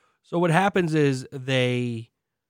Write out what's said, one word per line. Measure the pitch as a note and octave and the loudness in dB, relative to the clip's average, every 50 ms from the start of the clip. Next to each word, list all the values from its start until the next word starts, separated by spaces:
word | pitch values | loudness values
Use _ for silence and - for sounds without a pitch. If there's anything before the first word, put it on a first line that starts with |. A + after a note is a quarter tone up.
| _ _ _ _ | _ _ _ _
So | _ - E3+ F3 | _ -6 -2 0
what | F3 E3+ | 2 2
happens | D#3 F3 F#3+ G3+ - G3 F3+ D#3+ D#3 | 2 2 2 2 2 0 0 2 2
is | D#3 D3 C#3 C3+ B2+ C3 - | 2 2 2 0 -2 -6 -10
they, | - C3+ B2+ C3 C3+ B2+ B2+ B2 B2 B2 B2 A#2+ A#2 A2+ A#2 - _ _ _ _ _ _ _ | -14 -10 -6 -2 0 0 2 0 0 -2 -4 -4 -6 -8 -10 -14 _ _ _ _ _ _ _